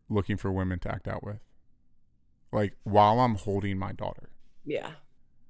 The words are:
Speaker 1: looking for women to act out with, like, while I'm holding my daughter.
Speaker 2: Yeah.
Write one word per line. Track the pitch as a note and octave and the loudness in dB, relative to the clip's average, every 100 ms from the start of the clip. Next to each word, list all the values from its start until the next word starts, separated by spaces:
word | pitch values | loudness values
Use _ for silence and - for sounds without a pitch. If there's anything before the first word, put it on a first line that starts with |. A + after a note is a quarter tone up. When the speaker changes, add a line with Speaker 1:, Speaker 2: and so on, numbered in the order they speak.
| - | -4
Speaker 1:
looking | G#2+ - G2+ | -2 0 -2
for | G2 | -2
women | F#2+ F#2 F2+ | -2 -2 -4
to | - | -6
act | G2 - | -6 -6
out | G2 - | -8 -10
with, | G#2 - - _ _ _ - _ _ _ _ - | -12 -16 -20 _ _ _ -20 _ _ _ _ -4
like, | - G#2 - | 0 0 -2
while | - G2+ G#2 A#2 | 2 8 8 8
I'm | B2 G2+ | 4 2
holding | - G2 G2 F#2+ | -2 -2 -2 -2
my | G2 | -4
daughter. | G2 G2+ F2+ - - - - - | -6 -8 -8 -14 -18 -20 -14 -6
Speaker 2:
Yeah. | C3+ - D#3 - - - - | -6 -6 -12 -20 -20 -20 -20